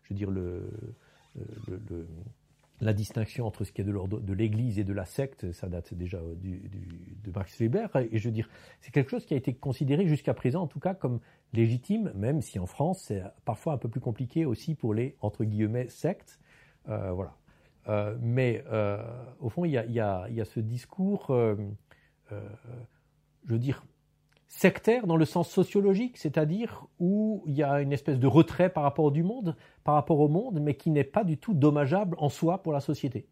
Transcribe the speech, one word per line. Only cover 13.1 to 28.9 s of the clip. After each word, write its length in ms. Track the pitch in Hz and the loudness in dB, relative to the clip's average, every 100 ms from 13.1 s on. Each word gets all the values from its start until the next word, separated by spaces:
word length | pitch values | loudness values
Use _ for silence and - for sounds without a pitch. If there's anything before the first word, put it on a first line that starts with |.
| 101 92 - - | -6 -6 -8 -6
parfois 280 | 120 - | -4 -4
un 40 | 143 | -4
peu 100 | 117 | -4
plus 140 | 127 | -4
compliqué 440 | 123 110 127 160 156 | -6 -4 -4 -2 0
aussi 300 | 113 - 156 | -2 -4 -4
pour 180 | 117 | 0
les, 220 | 107 131 - | 0 -2 -4
entre 240 | 107 - 110 | -6 -2 -2
guillemets, 420 | 107 107 120 123 | 0 0 0 -6
sectes. 520 | - 151 202 - - _ - _ _ - | -4 -4 -4 -12 -20 _ -20 _ _ -6
Euh, 220 | 107 98 | -4 -4
voilà. 260 | 92 92 - _ _ _ _ - | -4 -6 -12 _ _ _ _ -2
Euh, 300 | 104 104 120 | -2 -2 -4
mais, 440 | 117 123 127 110 - | -2 2 2 0 -2
euh, 300 | 110 104 101 117 120 120 - | -2 0 -2 -8 -12 -16 -8
au 100 | 117 | -6
fond, 140 | 170 | -2
il 80 | 175 | 0
y 60 | 131 | 0
a, 80 | 113 | 0
il 80 | |
y 60 | 117 | 0
a, 260 | 104 95 98 | 0 -2 -4
il 80 | 113 | -6
y 60 | |
a 40 | 104 | -4
ce 140 | - | -4
discours, 720 | 110 123 - - 190 202 - | -4 -6 -8 -2 -2 0 2
euh, 260 | 123 113 104 101 104 _ - _ _ _ | 2 4 0 -6 -10 _ -20 _ _ _
euh, 180 | 104 104 - 120 120 117 _ _ _ _ _ 170 | -12 -12 -16 -16 -16 -18 _ _ _ _ _ -2
je 80 | |
veux 60 | 117 | 0
dire, 260 | 135 127 - _ _ _ _ _ _ | 0 -4 -8 _ _ _ _ _ _
sectaire 600 | - 185 185 - 240 202 | 4 4 6 2 2 4
dans 100 | 165 | 4
le 80 | 156 | 4
sens 240 | 175 165 | 2 0
sociologique, 680 | - 175 202 202 196 247 - | 2 4 4 4 4 0 -4
c'est-à-dire 680 | 151 147 151 190 233 - - _ | -2 0 2 0 -4 -8 -18 _
où 440 | 175 208 214 214 156 | 2 2 0 -2 -2
il 80 | 139 | 0
y 80 | |
a 180 | 143 143 | 2 2
une 100 | 139 | 2
espèce 280 | 143 - 131 | 0 0 4
de 80 | 131 | 8
retrait 420 | 139 160 - 180 | 8 8 4 2
par 140 | 165 | 4
rapport 280 | 143 | 2